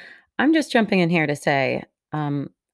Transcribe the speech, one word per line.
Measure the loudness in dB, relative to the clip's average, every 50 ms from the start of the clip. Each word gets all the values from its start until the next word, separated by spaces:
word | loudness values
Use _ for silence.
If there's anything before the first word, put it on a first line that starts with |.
| -20 -20 -20 -20 _ _ _ 0
I'm | 2 2 2
just | 2 0 2
jumping | 2 2 2 2 2 2
in | 2 2
here | 2 0 0
to | 0 -2
say, | -2 -2 0 0 2 0 0 -2 -4 -8 _ _ _ _ -10
um, | -6 -6 -4 -4 -4 -4 -6 -8 _ _ _ _